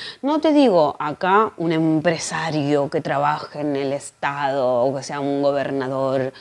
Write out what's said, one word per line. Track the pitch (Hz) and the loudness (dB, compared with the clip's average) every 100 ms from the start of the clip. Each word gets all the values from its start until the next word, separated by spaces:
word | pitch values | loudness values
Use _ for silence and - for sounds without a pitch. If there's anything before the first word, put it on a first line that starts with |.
| - - | -14 -6
No | 269 311 | -2 2
te | 320 | 4
digo | 294 262 175 147 - | 6 6 6 4 0
acá | 151 143 180 196 220 - | -6 -4 2 2 2 -2
un | 165 | -2
empresario | 160 160 156 170 160 - 156 160 151 139 147 139 | 2 2 2 2 -2 -4 -6 -4 -2 0 0 0
que | 156 | -4
trabaje | 147 143 143 151 - 147 | -2 -2 0 -2 -6 -6
en | 147 | -4
el | 139 139 | -2 -2
Estado | 139 - - 147 143 143 139 127 123 | -4 -8 -6 -6 -2 -2 0 0 2
o | 131 | 0
que | 127 | -2
sea | 131 143 | -6 -6
un | 139 139 | -2 0
gobernador. | 139 143 135 139 131 135 135 135 131 - | 0 0 -2 -4 -4 -2 -2 -2 -4 -8